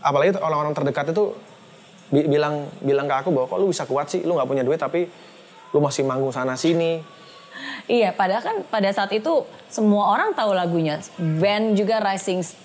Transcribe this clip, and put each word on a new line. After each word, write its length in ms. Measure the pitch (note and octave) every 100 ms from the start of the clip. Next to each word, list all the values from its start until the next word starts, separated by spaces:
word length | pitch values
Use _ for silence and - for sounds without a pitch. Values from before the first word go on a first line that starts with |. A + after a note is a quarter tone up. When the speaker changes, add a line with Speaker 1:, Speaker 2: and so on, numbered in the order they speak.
Speaker 1:
apalagi 320 | - C#3+ D#3+ F#3+
orang-orang 340 | D#3+ D3+ D3 D3+
terdekat 400 | C#3+ C#3 C#3+ E3
itu 160 | G#3 - - - - - - - -
bi-, 160 | C#3+ D#3
bilang, 400 | D3 D3+ D3 C#3+ -
bilang 240 | C3+ C#3+ C#3+
ke 140 | C3+
aku 100 | C#3+
bahwa, 160 | D3 B2+
"Kok 80 | F2+
lu 140 | G3
bisa 160 | F3 C3
kuat 180 | C3 D3
sih, 160 | F#3
lu 140 | E3 E3+
nggak 80 | C3
punya 160 | C3+
duit 160 | B2+ D#3+
tapi 320 | C3+ E3+ F3 - - - - - -
lu 80 | D3
masih 240 | D3 C3+ C3+
manggung 240 | C3 C3+
sana 240 | B2 B2+
sini." 480 | B2+ E3 E3+ E3 E3 D#3+ - - - - - - - -
Speaker 2:
Iya, 240 | A#3+ G3+
padahal 280 | - F#3+ G3+ -
kan 100 | A4 F#4
pada 160 | A3 G3
saat 160 | G3+ G3
itu 320 | G#3 A3 D#4 - - -
semua 480 | - G#3+ G3+ G3
orang 160 | A3 G#4+
tahu 240 | G4 A3
lagunya. 480 | F#3 F3 E3+ D#3+ D3+ - -
Band 560 | E3 D#3 G3 G#3 A3
juga 240 | G3+ G#3 A3
rising 400 | G3+ F#3+ G3 F#3 E3+ -